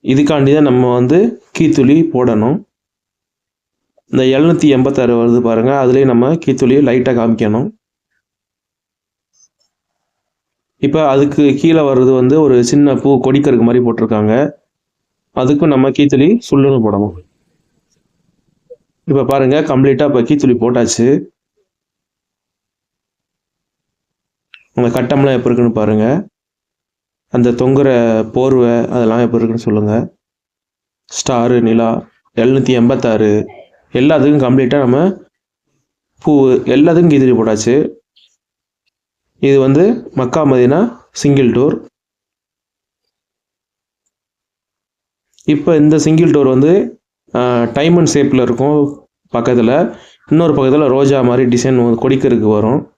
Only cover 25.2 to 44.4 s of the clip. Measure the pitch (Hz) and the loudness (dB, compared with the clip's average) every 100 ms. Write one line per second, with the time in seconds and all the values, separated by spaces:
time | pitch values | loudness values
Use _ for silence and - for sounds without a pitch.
25.2 | 139 127 120 120 120 110 104 107 110 160 | 0 0 -2 0 0 0 -2 0 0 -2
26.2 | 208 _ _ _ _ _ _ _ _ _ | -6 _ _ _ _ _ _ _ _ _
27.2 | _ 123 120 120 127 135 139 123 117 110 | _ -2 -2 0 0 0 2 0 0 -2
28.2 | 110 123 131 131 120 117 - 123 113 113 | -2 -2 0 2 2 0 -2 -2 -2 0
29.2 | 117 117 113 113 117 104 104 110 175 _ | -2 -2 -2 -4 -4 -2 -2 -4 -6 _
30.2 | _ _ _ _ _ _ _ _ _ - | _ _ _ _ _ _ _ _ _ -10
31.2 | - 123 120 123 113 113 113 123 - _ | -4 -2 0 0 0 0 -2 -4 -10 _
32.2 | _ - 120 135 131 127 120 131 120 110 | _ -2 0 0 0 0 0 0 -2 0
33.2 | 107 104 95 - - _ _ 123 139 156 | 0 0 -4 -16 -20 _ _ -2 0 2
34.2 | 139 147 127 131 127 143 127 131 185 190 | 2 2 2 0 0 0 0 0 -2 -4
35.2 | - _ _ _ _ _ _ _ _ _ | -18 _ _ _ _ _ _ _ _ _
36.2 | - 147 131 123 - 131 160 165 175 143 | 0 2 2 0 0 0 2 2 2 2
37.2 | 131 117 110 107 117 135 - - _ _ | 2 0 0 -2 0 -2 -2 -10 _ _
38.2 | _ _ _ _ _ _ _ _ _ _ | _ _ _ _ _ _ _ _ _ _
39.2 | _ _ 139 139 135 139 196 240 - - | _ _ 0 2 2 2 2 0 -8 -6
40.2 | 127 131 143 131 123 151 233 - _ - | -4 -2 0 2 2 2 -2 -6 _ -6
41.2 | 143 139 123 120 143 - - _ _ _ | -2 2 2 2 -2 -2 -12 _ _ _
42.2 | _ _ _ _ _ _ _ _ _ _ | _ _ _ _ _ _ _ _ _ _
43.2 | _ _ _ _ _ _ _ _ _ _ | _ _ _ _ _ _ _ _ _ _
44.2 | _ _ | _ _